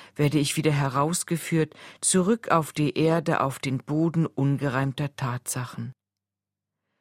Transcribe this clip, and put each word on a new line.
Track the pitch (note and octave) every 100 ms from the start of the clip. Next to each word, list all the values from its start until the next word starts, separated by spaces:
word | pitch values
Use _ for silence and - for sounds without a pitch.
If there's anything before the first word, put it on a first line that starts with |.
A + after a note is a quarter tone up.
| - -
werde | D3 D3
ich | C#3+ -
wieder | D3+
herausgeführt, | C#3+ C#3 C3+ D3+ F3+ - E3 - E3 D#3 - - -
zurück | - F#3 F3+ A#3 -
auf | E3 D3+
die | - D3 -
Erde, | D#3+ E3 D#3+ D3+
auf | C3+ C3+
den | C#3 C3
Boden | - D3+ E3 D#3+ D#3
ungereimter | - C#3 C#3 C#3 B2+ C3+ C3 C#3+ -
Tatsachen. | C3 B2 - B2+ B2 - A#2+ - _ _ _ _ _ _ _ _ _ _